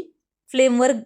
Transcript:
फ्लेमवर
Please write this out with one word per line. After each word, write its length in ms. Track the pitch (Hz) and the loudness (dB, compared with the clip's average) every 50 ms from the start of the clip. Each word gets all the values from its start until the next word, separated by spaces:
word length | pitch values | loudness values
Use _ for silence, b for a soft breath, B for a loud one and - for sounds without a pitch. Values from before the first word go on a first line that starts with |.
| - - _ _ _ _ _ _ _ _ | -4 -8 _ _ _ _ _ _ _ _
फ्लेमवर 420 | - 262 262 254 240 240 254 262 262 220 - | -2 0 0 2 2 0 0 0 -2 -4 -6